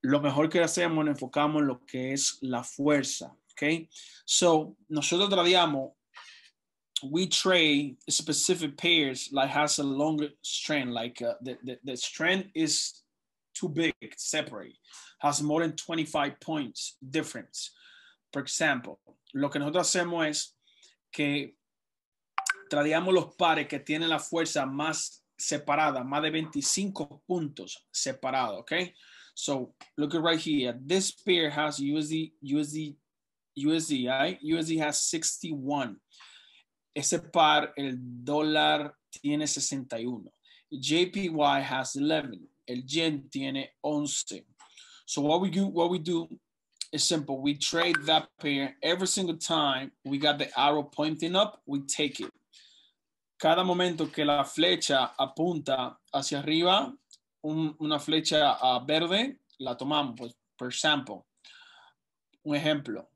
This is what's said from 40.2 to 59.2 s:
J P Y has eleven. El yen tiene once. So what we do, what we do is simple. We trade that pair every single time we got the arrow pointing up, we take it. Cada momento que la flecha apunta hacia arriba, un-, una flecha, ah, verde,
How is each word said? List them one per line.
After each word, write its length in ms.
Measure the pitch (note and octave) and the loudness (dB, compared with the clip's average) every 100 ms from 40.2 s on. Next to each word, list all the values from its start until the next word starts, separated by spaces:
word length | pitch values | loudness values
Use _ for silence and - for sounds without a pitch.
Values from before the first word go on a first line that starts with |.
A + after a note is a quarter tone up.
| F#2 _ _ - _ | -12 _ _ -20 _
J 360 | C#3 C3 D#3+ F#3 | -8 0 2 2
P 220 | G3 F#3 | 0 -2
Y 320 | D#3+ C#3+ C#3 | 2 4 2
has 360 | C3 C3 B2+ C#3 | 0 -4 -4 -2
eleven. 520 | D3 D#3 C#3 F#2 E2 _ - | 0 0 -2 -12 -18 _ -10
El 160 | B2 C3 | -10 -4
yen 420 | D3+ E3 D3 C3+ | 0 0 0 -6
tiene 400 | C3+ C3+ C3+ C3+ _ | -6 -4 -6 -8 _
once. 640 | D3+ D3+ D3 - - F#2+ - _ - - - - - | -2 -2 -2 -4 -6 -10 -16 _ -20 -20 -20 -20 -8
So 160 | - | -2
what 180 | D3 E3+ | 2 2
we 100 | F#3+ | 2
do, 160 | E3+ G3 | 0 0
what 240 | E3+ E3+ | 2 2
we 80 | F3+ | 0
do 300 | D#3+ E3+ E3 - _ _ _ _ - | -2 -2 -4 -14 _ _ _ _ -8
is 120 | D3+ | -2
simple. 360 | - E3 D3 C3+ | 0 0 -2 -2
We 140 | C#3+ | -2
trade 420 | D3 - E3 F3 E3+ D3 | -2 -2 0 2 2 4
that 220 | D#3 - _ | 2 2 _
pair 360 | D3 C#3 C#3 - | -2 0 -2 -2
every 240 | D3+ F3+ F#3 | -2 0 0
single 300 | - F#3 D#3+ | 0 -2 -4
time 560 | - E3 D3 C3 C3+ _ | -2 2 2 0 -6 _
we 140 | C3+ C#3 | -6 0
got 200 | D3 D3 | 2 2
the 100 | C3 B2 | -2 2
arrow 240 | C#3+ D3+ | 2 2
pointing 520 | D3 - D#3 D3+ E3+ F#3 | -2 -2 -2 0 0 2
up, 240 | G#3+ - - | 2 -2 -6
we 140 | C#3+ | -6
take 400 | C#3 - D3+ - | -4 -2 -2 -4
it. 100 | G#2 _ _ - - _ _ _ _ _ _ _ | -12 _ _ -20 -20 _ _ _ _ _ _ _
Cada 260 | D#3+ E3+ | 4 4
momento 420 | F#3 F3 F3+ D#3+ D#3 | 4 2 2 0 -4
que 180 | - | 0
la 200 | D3 C#3+ | 2 2
flecha 640 | C3+ - E3+ F3 - C#3 B2 - | 0 2 2 2 2 2 2 -2
apunta 800 | C3+ - E3+ E3 C#3 C3 B2 - _ | -4 0 -2 -2 -2 -2 -4 -10 _
hacia 260 | C#3 C#3 C#3+ | -4 -2 -4
arriba, 520 | C#3+ D#3+ F3 G3 C4+ - _ - _ _ | 0 2 6 4 2 -8 _ -20 _ _
un-, 320 | D3+ D#3 D#3+ D3+ | -4 -2 -2 -2
una 180 | D3+ D3+ | -2 -2
flecha, 580 | D3 D#3 D#3 D#3 C#3+ A2+ | 2 0 2 4 4 4
ah, 160 | B2+ B2 | 2 2
verde, 580 | C3 D#3 E3+ G3 | 2 0 2 0